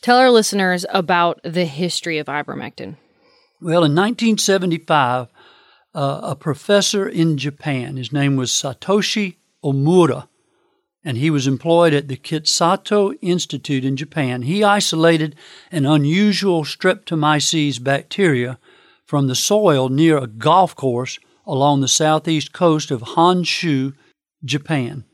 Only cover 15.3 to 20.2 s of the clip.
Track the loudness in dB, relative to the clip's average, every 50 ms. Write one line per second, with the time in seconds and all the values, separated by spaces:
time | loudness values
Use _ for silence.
15.3 | -6 _ -20 -20 -20 -20 -20 _ -4 -2 2 2 4 2 2 2 2 2 2 2
16.3 | 2 2 0 0 0 0 -2 -6 -10 _ 0 0 0 0 _ -6 -4 0 2 2
17.3 | 2 2 0 0 0 0 0 -2 -2 -4 -2 -2 -2 -2 -2 _ -4 0 2 2
18.3 | 2 0 -2 -4 -8 -12 _ _ _ _ _ _ _ _ _ _ -2 0 0 0
19.3 | -2 -2 -2 0 2 2 4 4 4 2 2 0 0 2 4 4 4 2